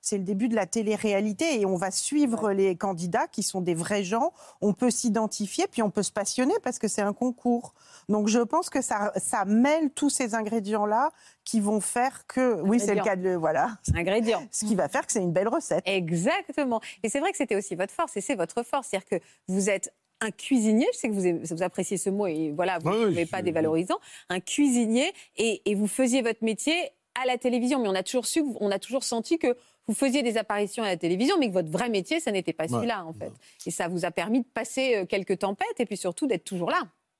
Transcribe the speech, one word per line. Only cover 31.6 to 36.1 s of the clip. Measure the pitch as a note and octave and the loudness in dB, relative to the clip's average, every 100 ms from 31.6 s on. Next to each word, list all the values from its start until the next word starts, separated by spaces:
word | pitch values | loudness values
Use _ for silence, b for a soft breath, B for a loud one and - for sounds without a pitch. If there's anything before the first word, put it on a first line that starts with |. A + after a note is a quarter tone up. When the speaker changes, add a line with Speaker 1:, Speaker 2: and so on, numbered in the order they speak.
| E3 | 0
Speaker 2:
vrai | E3+ A#3+ | -2 0
métier, | G#3 F3+ A#3+ | 0 0 -2
ça | - | 0
n'était | G3 F3 | -2 -2
pas | - | -4
Speaker 3:
Ouais. | D#3 | -2
Speaker 2:
celui-là, | B2 A#3 G#3+ E3 | 0 0 -2 -6
en | |
fait. | B2+ - | -12 -12
Speaker 3:
Ouais. | - B B - | -14 B B -10
Speaker 2:
Et | |
ça | - F3 | -4 -2
vous | F3 F3 | -2 -2
a | |
permis | F3 F3 B3 | -2 0 0
de | A#3+ | 0
passer, | - - - C4 A3 | -6 -4 -2 2 2
euh, | F#3 | 0
quelques | G3+ F#3 F#3 | -2 -2 -2
tempêtes, | G3 G3+ G#4+ G#4+ | -2 -2 -4 -2
et | A#3 | -4
puis | G3+ | -2
surtout | F#3 | -4